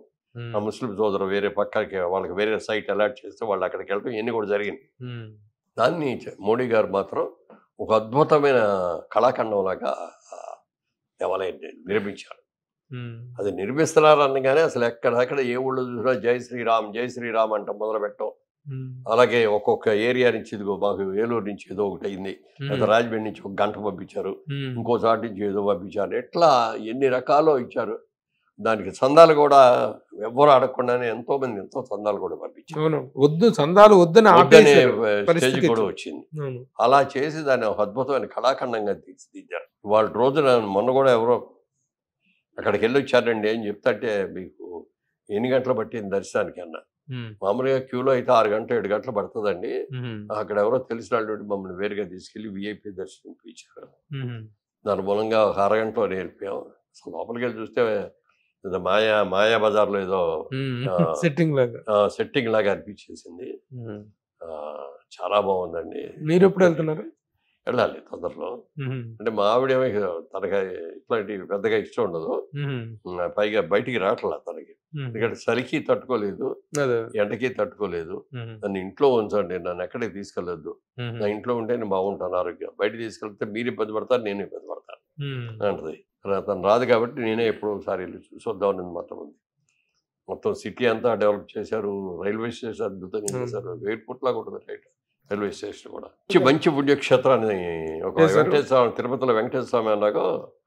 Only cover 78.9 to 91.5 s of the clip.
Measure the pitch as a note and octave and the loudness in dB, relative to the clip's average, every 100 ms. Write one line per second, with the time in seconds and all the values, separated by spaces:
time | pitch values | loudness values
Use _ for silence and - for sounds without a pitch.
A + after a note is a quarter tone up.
78.9 | F#2+ C#3 A#2+ G#2 G#2 F2 F2+ F2+ F2+ F2+ | 0 2 2 0 -2 -2 -6 -6 -8 -8
79.9 | B2+ A2+ F#2+ G2 - F2+ E2+ D#2 - _ | -6 -8 -8 -12 -10 -8 -10 -12 -16 _
80.9 | - A#2+ A#2 G#2 G#2 A#2+ A#2+ A2 A#2+ G#2+ | -12 -10 -6 -4 -4 -4 -4 -2 -4 -2
81.9 | F#2+ G2 F#2 F2+ F2+ F2 E2 E2 - G#2 | -2 -2 -4 -4 -4 -4 -8 -12 -4 -4
82.9 | A2+ A2+ G2 G#2+ G2+ A2+ G#2+ A#2+ A2 G#2+ | -4 -12 -12 -14 -10 -10 -6 -6 -6 -6
83.9 | A2 G2+ - G#2 G2+ F#2 - E2+ - - | -4 -2 -2 -2 -6 -8 -12 -14 -16 -16
84.9 | - _ - C#3+ B2+ A#2 A2 G#2 E2+ D#2 | -20 _ -14 -10 -10 -12 -4 -4 -4 -8
85.9 | D#2 _ _ G2+ F#2+ G2+ F#2+ F#2+ A2+ B2 | -14 _ _ -4 -4 -2 -2 2 2 4
86.9 | A2+ A#2+ A#2 A2+ A2 A2+ G2+ G#2+ G2 G2 | 2 2 -4 -4 0 -2 -2 -4 -6 -6
87.9 | F#2+ F2+ F#2 _ - - F#2+ G2+ F#2 F2+ | -6 -8 -12 _ -12 -10 -2 -2 -2 -6
88.9 | E2+ F2 F#2 D#2+ _ _ _ _ _ _ | -10 -12 -14 -16 _ _ _ _ _ _
89.9 | _ _ _ - F#2 A2 F#2+ G#2+ G2 A#2+ | _ _ _ -14 -6 -6 -6 -8 -2 0
90.9 | A2 A#2+ G#2+ G#2 G2+ - | 0 0 2 2 0 -6